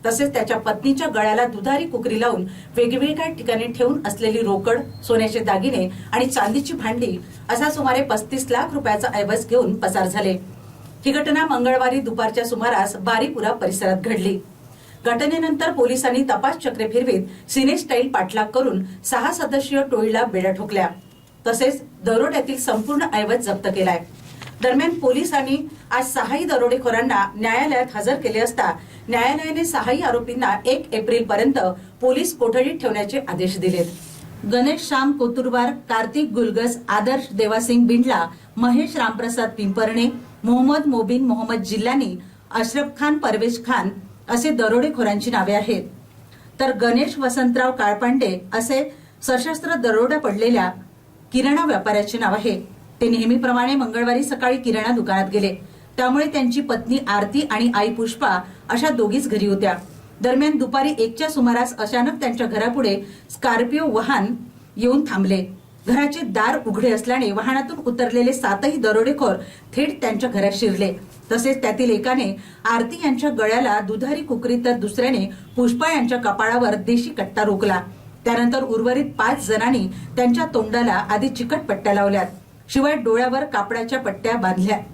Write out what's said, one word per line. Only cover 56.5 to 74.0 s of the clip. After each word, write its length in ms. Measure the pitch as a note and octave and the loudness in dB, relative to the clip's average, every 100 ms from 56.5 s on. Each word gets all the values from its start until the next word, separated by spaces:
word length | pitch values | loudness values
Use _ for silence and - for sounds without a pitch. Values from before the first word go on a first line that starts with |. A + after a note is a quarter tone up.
| B3 | 0
पत्नी 380 | - A3+ - C4+ - | -2 -4 0 -2 0
आरती 320 | G3+ G3+ C#4 D4+ | 0 2 0 0
आणि 200 | A3 A#3+ | 2 2
आई 180 | A#3+ G#3+ | 2 0
पुष्पा 460 | A#3 A3+ - C#4 F#3 - - - | 0 -4 -2 0 0 -4 -18 -4
अशा 200 | A#3+ D#4 | 0 2
दोघीच 400 | A#3+ G#3 B3 - | 2 2 0 0
घरी 180 | G#3+ G3+ | 0 2
होत्या. 280 | G3 G3 F#3 - - - - | 2 0 -2 -8 -20 -20 -4
दरम्यान 340 | B3 C4 D4+ D4 | 2 4 4 2
दुपारी 360 | B3 C#4 C#4 D4 | 2 2 0 0
एकच्या 300 | A3+ A3+ D#4 | -2 0 -4
सुमारास 480 | D4+ A#3+ A#3+ B3 - | 2 2 2 0 -2
अचानक 420 | G#3+ B3 B3+ - | -4 0 0 0
त्यांच्या 260 | B3+ A#3 G#3+ | -4 -2 -2
घरापुढे 500 | G#3+ A#3 C4+ A3 G3 - - - | 0 -2 0 0 0 -4 -18 -18
स्कॉर्पिओ 600 | - B3+ A3+ A#3+ D4 D#4+ | -4 -2 0 0 0 0
वाहन 440 | A3 A3+ C4+ G3+ A#3+ - - - - | 0 0 0 0 -4 -10 -20 -16 -2
येऊन 280 | A#3+ C#4 D#4 | 2 2 2
थांबले. 360 | G3 F#3+ F#3+ F#3 - - - - | 0 2 0 -2 -12 -20 -12 0
घराचे 340 | B3 C#4+ D#4 | 2 2 -2
दार 380 | B3 G3 A3 - A3+ | -4 0 0 0 -2
उघडे 240 | G3+ B3 | 0 2
असल्याने 380 | A3 A#3+ B3+ A3+ | 0 0 0 0
वाहनातून 480 | G3+ A3+ C4+ C4+ D#4 | 0 0 -2 -4 -6
उतरलेले 540 | B3 A#3+ A#3+ A#3+ A#3+ | -4 0 0 2 2
सातही 440 | C4+ G3+ G3+ C#4+ D4+ | 2 -2 0 0 0
दरोडेखोर 580 | A3 G#3+ A3+ C#4+ C4 - - - - - | 2 4 2 2 0 0 -6 -18 -8 -2
थेट 240 | D4 - | -2 -2
त्यांच्या 300 | A#3 G#3+ B3 | -4 -2 -2
घरात 220 | G3 G3 | 0 0
शिरले. 380 | G3 A3 F#3 F#3+ - - - - | 2 0 0 -2 -4 -12 -20 -4
तसेच 280 | A3+ B3 C4 | 0 0 0
त्यातील 280 | - D4+ B3 | -2 0 2
एकाने 460 | G#3 B3+ B3+ G3+ G3 - - A3 | 2 2 0 0 -6 -12 -6 -2
आरती 300 | A#3 A#3+ - | 0 -2 -2
यांच्या 260 | D#4 B3 D4 | -2 0 0
गळ्याला 480 | A3 G#3+ A#3 C4 G#3 | 0 0 2 2 0
दुधारी 420 | G3 A3 | -2 -4